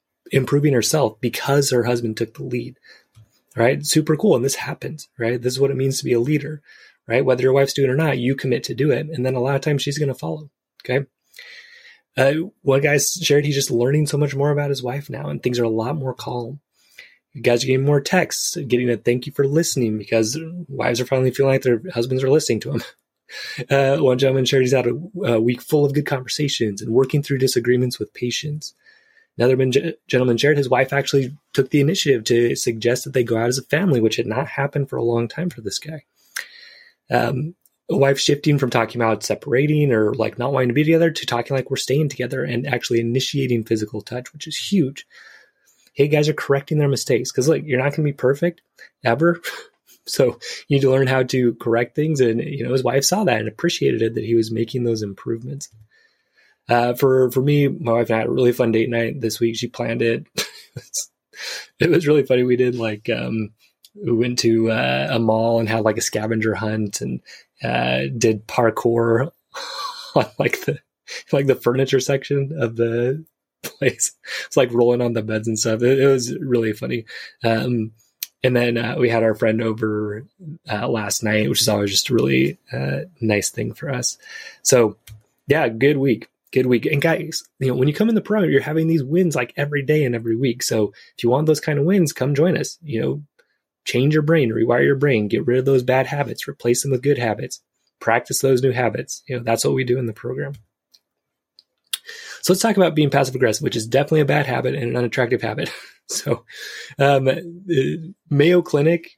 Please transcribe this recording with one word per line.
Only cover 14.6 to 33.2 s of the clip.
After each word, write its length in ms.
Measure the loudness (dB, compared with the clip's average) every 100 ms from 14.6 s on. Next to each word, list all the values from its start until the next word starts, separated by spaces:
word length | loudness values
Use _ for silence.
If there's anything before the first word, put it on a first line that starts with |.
| -2
his 140 | -4
wife 260 | -4 -8 -8
now, 180 | -10 -8
and 140 | -4
things 160 | -2 0
are 60 |
a 60 | 0
lot 260 | 0 -2 -4
more 180 | -6
calm. 460 | -8 -8 -8 -8 -12 _ _ _ -20 -20 _ _
You 100 | -2
guys 200 | 2 2
are 40 | 2
getting 180 | 2 4
more 160 | 2
texts, 560 | 2 2 0 -2 -6 -6 -2
getting 220 | 0 2
a 80 | 0
"thank 300 | 0 0 -2
you 40 |
for 140 | -2 0
listening," 540 | 2 0 0 -2 -2
because 360 | -2 0 0 -2 -8 -12 -12
wives 320 | -4 -2 -2
are 60 | 0
finally 240 | 0 0
feeling 240 | 2 2
like 80 | 2
their 180 | 2 0 -2
husbands 300 | -4 -2 -2
are 60 | 2
listening 300 | 2 2 -2
to 100 | -2
them. 120 | -6 -6
<laughs> 60 | -14 _ _ _ -16 -14 -12 0
Uh, 280 | 2 4 4
one 200 | 2 4
gentleman 260 | 2 2 2
shared 180 | 2
he's 80 | 2
had 160 | 2 0
a, 120 | -2 -8 -6
a 160 | 0 2
week 220 | 2 0
full 240 | 0 0 2
of 80 |
good 140 | 0 -2
conversations 760 | -4 -4 -4 -4 -2 -2 -4
and 100 | 0
working 300 | 2 2 0
through 160 | 0 0
disagreements 600 | 2 0 2 2 0 -4
with 120 | -10 -6
patience. 580 | -6 -6 -6 -8 -10 -18 _ _ _ _ _ 0
Another 180 | 2 4
men-, 380 | 4 2 0 -6 _
gentleman 300 | 0 2 2
shared 200 | 4 2
his 100 | 2
wife 240 | 2 2
actually 460 | 0 0 0 0 -6 _
took 160 | -2 2
the 100 | 2
initiative 440 | 2 2 2 0
to 320 | 2 2 2 0
suggest 480 | -4 -2 0 0
that 100 | -2
they 100 | -2